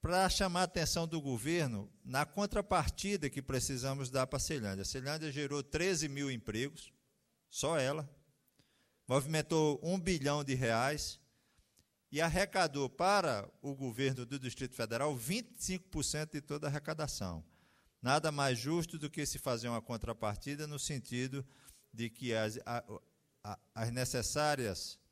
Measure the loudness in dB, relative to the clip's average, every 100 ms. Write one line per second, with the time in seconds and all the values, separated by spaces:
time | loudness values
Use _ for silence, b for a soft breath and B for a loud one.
0 | 2 4 4 4 2 2 2 2 0 0
1 | 0 -2 0 -2 0 2 2 -2 -6 -12
2 | -4 -2 -2 -2 0 0 2 2 2 -2
3 | -2 0 -2 -4 -2 -2 0 -2 -4 -4
4 | -2 0 0 0 -2 -2 -2 -4 -4 -4
5 | -4 -4 -4 -4 -2 -4 -2 0 2 2
6 | 0 -2 -2 -2 -4 -2 -2 -6 -20 _
7 | _ _ _ _ _ -2 0 2 2 0
8 | -6 -14 _ _ _ _ b b b b
9 | 2 2 4 0 4 4 4 2 0 0
10 | 2 2 2 2 2 2 4 4 2 0
11 | -4 -8 _ b b b b b b _
12 | _ 0 2 4 2 4 4 4 -2 4
13 | 6 6 4 0 -2 -8 -8 -4 -4 2
14 | 2 2 -4 -6 -6 -6 -8 -4 -2 2
15 | 0 0 -2 -2 -4 -8 -6 -6 -4 -4
16 | -2 -2 -4 -6 -6 -4 -2 -4 -4 -4
17 | -4 -4 -4 -6 -10 b b b b _
18 | 2 4 4 2 2 2 0 0 -2 -6
19 | -6 -4 -4 -2 -2 -2 0 -2 -2 -6
20 | -4 -2 -2 -2 -6 -6 -6 -6 -4 -6
21 | -4 -2 -2 -4 -8 B B B B -6
22 | -6 -4 0 2 2 -2 -6 -6 -6 -14
23 | _ _ _ _ -12 -12 _ -4 -2 0
24 | 0 0 0 2 2 2 0 -2 -6 -12
25 | _